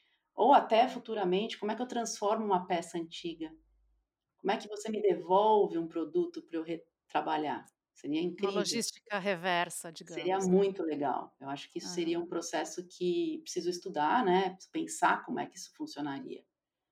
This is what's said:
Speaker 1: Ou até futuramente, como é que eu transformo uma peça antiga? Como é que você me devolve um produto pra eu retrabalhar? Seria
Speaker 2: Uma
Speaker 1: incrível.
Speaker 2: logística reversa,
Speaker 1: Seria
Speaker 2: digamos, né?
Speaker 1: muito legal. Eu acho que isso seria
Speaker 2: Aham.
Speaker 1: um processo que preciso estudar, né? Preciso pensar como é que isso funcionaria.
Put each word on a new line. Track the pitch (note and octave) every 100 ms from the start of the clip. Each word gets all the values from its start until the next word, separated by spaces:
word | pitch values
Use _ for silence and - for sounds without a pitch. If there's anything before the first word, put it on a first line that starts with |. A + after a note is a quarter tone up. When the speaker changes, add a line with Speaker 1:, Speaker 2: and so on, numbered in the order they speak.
| _ _ _
Speaker 1:
Ou | - A#3
até | C4+ - A3+ B3+
futuramente, | B3 - A3 F#3 F#3 A3+ -
como | G#3
é | A3
que |
eu | B3
transformo | A#3 A3 - G3+ A3 G#3+
uma | F#3 F3+
peça | F3 E3 F3
antiga? | E3 - E3+ D#3+ D#3+ D#3 _ _ _ _ _ _ _ _
Como | -
é | A3
que | G#3
você | G#3 A3
me | G#3+
devolve | G3+ E3 E3 F#3 G#3+ G#3+ F3+ E3
um | E3
produto | E3+ D3+ F3 E3+ E3
pra | - E3
eu |
retrabalhar? | D#3+ E3 - _ _ D3+ D#3 D#3 D3+ C#3+ - _ _
Seria | _ - D3+ F3 F3
Speaker 2:
Uma | G3
Speaker 1:
incrível. |
Speaker 2:
logística | G3 G3+ A#3 G#3+ - - G3+
reversa, | F#3+ F3+ F3+ F3 F3 - F3 D#3+
Speaker 1:
Seria | F3 E3
Speaker 2:
digamos, | E3+ F#3+ F#3
né? |
Speaker 1:
muito | F#3 G3 F#3+
legal. | E3 D3 C#3 - - _
Eu | C#3
acho | C#3+ -
que | E3+
isso | F#3
seria | F3 E3 E3+
Speaker 2:
Aham. |
Speaker 1:
um | E3+
processo | E3+ E3 E3+ C#4 - F#3
que | - F3+ F3 E3 D#3
preciso | - - E3+
estudar, | F3 G3 F3+ D3+ B3
né? | G#3 F3+ F#3+
Preciso | F#3 -
pensar | D#3+ E3 - - F#3+
como | - -
é | C#3+
que | -
isso | -
funcionaria. | - D3+ D3 D3 C3+ B2+ - - _ _ _ _